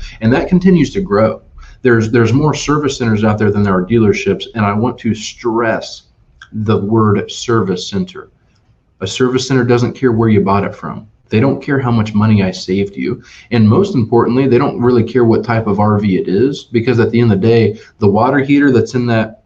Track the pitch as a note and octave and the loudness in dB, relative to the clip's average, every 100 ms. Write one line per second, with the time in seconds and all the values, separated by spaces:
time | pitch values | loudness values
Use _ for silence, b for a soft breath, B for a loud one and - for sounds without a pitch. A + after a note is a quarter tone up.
0 | B B A2+ C#3 - F3+ F#3+ F3 C#3 - | B B 0 0 2 2 4 4 2 -2
1 | - G2+ A2 - - - b b B2+ A2+ | -2 0 0 -2 -12 -20 b b 2 2
2 | G#2+ A#2+ A2+ B2 D3+ - - D3+ C#3+ - | 2 2 2 2 0 -2 -2 -2 -2 -2
3 | A#2+ G#2+ G#2+ G#2+ G#2+ G2 G2+ F#2 F2+ A#2 | -2 0 0 0 0 0 0 0 0 2
4 | G#2+ F#2+ - F#2 - A2+ G2+ G#2 A#2+ - | 2 0 -2 -4 -6 -4 -2 0 -2 -4
5 | A#2 G2 - - A#2+ A2+ A2+ A2 - - | -4 -4 -8 -8 -4 -2 -2 -4 -6 -16
6 | - _ _ - - G#2+ G#2+ G2+ G2 A2+ | -20 _ _ -20 -14 -6 -2 -2 0 0
7 | G#2+ G2+ - - - A#2 F#2+ F2 - G2 | 2 0 -2 -8 -2 0 0 -4 -6 -6
8 | F2+ - - _ _ _ _ _ _ - | -6 -10 -20 _ _ _ _ _ _ -12
9 | G2 - B2+ B2+ - C3 A#2 A#2+ A#2+ - | -8 -2 0 0 0 0 2 2 0 0
10 | C3 A2+ A2+ G#2 F#2+ G2+ F#2+ - E2 A#1+ | 0 2 2 2 2 0 -2 -8 -12 -12
11 | - _ _ A2 C3+ C3+ - C3+ A#2+ A#2 | -16 _ _ 0 0 -2 -2 -2 0 0
12 | G#2+ G#2 A2 G#2+ F#2 F2+ - F#2+ G2 - | 0 0 2 2 2 -4 -4 -2 -4 -6
13 | C2 - B B B A#2 G#2+ C#3 G3+ C3+ | -6 -8 B B B 2 4 4 2 0
14 | G#2+ A#2 A2 A#2+ C#3 A#2 D3 - B2 B2 | 0 2 2 2 2 2 0 0 0 2
15 | - C3 A#2 A2+ - A#2 A2 G2 G#2 G#2 | 2 2 2 2 0 -2 -2 0 0 2
16 | G#2 F2+ - F#2 C3 C#3 - A#2+ A#2 A#2 | 0 0 0 0 0 -2 -4 -2 0 2
17 | A2+ A#2 A#2 F#2+ A2+ A#2 G#2+ - B B | 2 2 2 2 2 2 2 -2 B B
18 | G#2 G2+ B2 C#3+ C3+ C#3+ C#3+ A#2+ A2 B2+ | 0 2 2 0 0 2 2 2 0 -2
19 | A#2+ A2+ A2 - | -2 -2 -2 -8